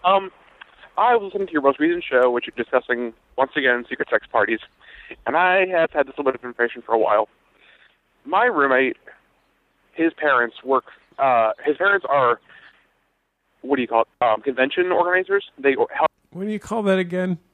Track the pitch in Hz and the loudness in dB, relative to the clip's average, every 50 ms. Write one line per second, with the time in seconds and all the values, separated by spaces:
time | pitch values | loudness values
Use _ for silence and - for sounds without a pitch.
0 | - 180 196 196 196 190 _ _ _ _ _ _ - _ _ _ - - _ - | 2 2 2 2 0 -4 _ _ _ _ _ _ -20 _ _ _ -20 -10 _ 0
1 | 208 240 247 233 202 196 175 202 196 185 170 151 135 139 135 - 151 165 175 175 | 2 4 2 2 0 -4 -6 -6 -6 -4 -4 2 2 2 2 2 -2 -2 -2 -4
2 | 170 - 135 123 127 127 123 120 - - - - 117 _ - 127 - - 123 120 | -6 0 2 2 2 4 2 0 -4 -6 -8 -8 -8 _ -2 -2 0 0 -4 -4
3 | 123 117 113 _ _ _ _ - 135 135 - 151 135 131 123 120 117 - 131 - | -4 -8 -10 _ _ _ _ -4 -4 -2 -2 -2 0 0 0 0 -2 -8 -8 -8
4 | 151 - 123 107 - - - 117 104 107 113 110 - - _ _ _ - - - | -6 -2 -2 -2 -2 0 0 0 0 0 -2 -6 -6 -16 _ _ _ -20 -20 -20
5 | - - - _ - 113 131 160 180 180 180 196 190 185 185 170 165 160 - 156 | -20 -20 -20 _ -8 -4 0 0 2 2 2 2 0 0 0 0 0 0 0 -2
6 | 139 147 - - 143 131 127 123 - 123 120 - 120 117 - 123 - - 113 113 | -2 -2 -4 -4 -2 -2 -2 -4 -10 -14 -4 -2 -2 -2 -2 -8 -4 -2 0 0
7 | 110 107 107 104 107 _ _ _ _ _ _ _ _ _ _ _ _ _ _ _ | 2 2 2 2 0 _ _ _ _ _ _ _ _ _ _ _ _ _ _ _
8 | _ _ _ _ _ 135 170 196 233 247 220 156 139 139 131 127 135 127 - _ | _ _ _ _ _ -4 -2 0 0 0 0 0 0 2 2 2 2 0 -4 _
9 | _ - - _ _ _ _ _ _ _ _ _ _ _ _ _ _ _ _ - | _ -20 -20 _ _ _ _ _ _ _ _ _ _ _ _ _ _ _ _ -2
10 | 165 165 156 - 151 147 139 123 120 117 _ - - 127 135 127 - - - _ | -2 -2 -2 -2 -2 0 2 2 0 -2 _ -12 -4 0 0 0 0 -4 -20 _
11 | _ _ _ - 139 135 123 117 113 110 107 - - 151 147 - 180 196 202 190 | _ _ _ -2 0 2 2 2 2 0 -2 -4 -4 -4 -2 0 2 0 0 0
12 | - - 139 143 131 120 117 - _ _ - - - - _ _ _ _ _ _ | 0 0 0 2 4 2 2 0 _ _ -20 -20 -20 -20 _ _ _ _ _ _
13 | _ _ _ _ _ _ _ _ _ _ _ _ - 127 143 131 123 - 117 113 | _ _ _ _ _ _ _ _ _ _ _ _ -4 -2 -2 -2 -2 0 0 0
14 | 117 _ _ _ 123 117 107 110 - 143 127 127 131 143 - - 180 180 180 175 | 0 _ _ _ 0 0 0 0 -2 -6 0 0 -2 0 0 -2 -2 0 2 0
15 | 175 175 180 185 185 185 196 202 - - _ - 135 139 135 196 226 - - 120 | 0 2 0 -2 0 0 -2 -4 -4 -6 _ -2 0 0 2 2 -2 -4 0 -2
16 | 156 156 _ _ _ _ _ 170 190 214 214 202 - - 214 233 208 196 190 190 | -2 -2 _ _ _ _ _ -10 -8 -6 -6 -8 -8 -6 -6 -4 0 0 0 0
17 | 185 175 175 180 185 185 180 160 _ _ | -2 -4 -4 -4 -2 -2 -4 -6 _ _